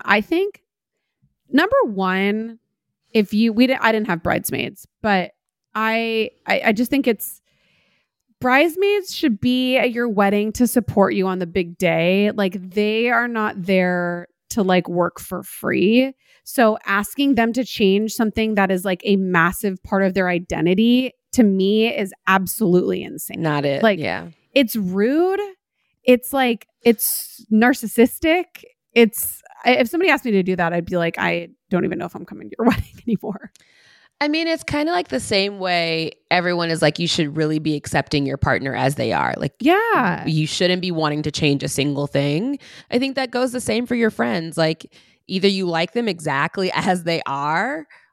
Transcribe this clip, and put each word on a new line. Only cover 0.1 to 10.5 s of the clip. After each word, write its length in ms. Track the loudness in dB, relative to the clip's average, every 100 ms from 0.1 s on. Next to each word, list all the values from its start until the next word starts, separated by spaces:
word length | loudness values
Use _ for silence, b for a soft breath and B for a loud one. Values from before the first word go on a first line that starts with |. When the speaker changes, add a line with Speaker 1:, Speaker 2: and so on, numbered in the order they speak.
| 0
Speaker 1:
think, 420 | 0 -2 -2 -6 _ _ _ _ _ _ _ _ _
number 260 | 0 2 2
one, 760 | 0 -2 -2 0 0 -2 -6 -14 _ _ _ _ _
if 200 | 0 0
you, 220 | 2 2
we 140 | 4 2
di-, 100 | 2
I 120 | 2
didn't 160 | 0 0
have 160 | -2
bridesmaids, 640 | -2 -2 -2 -6 -6 -10 -20 _
but 300 | 0 0 -2 _ _ _ _ -4
I, 560 | -2 -2 -2 -2 -4 -6 -4
I, 140 | -2 0
I 60 |
just 160 | 0 0
think 160 | 0 0
it's, 340 | -2 -6 -16 _ _ _ _ _ _ _ _ _ -4
bridesmaids 760 | 2 4 2 2 0 0 -2 -2
should 240 | -2 0
be 380 | 0 0 2 2
at 140 | 0
your 180 | -2 -2
wedding 420 | 2 2 2 0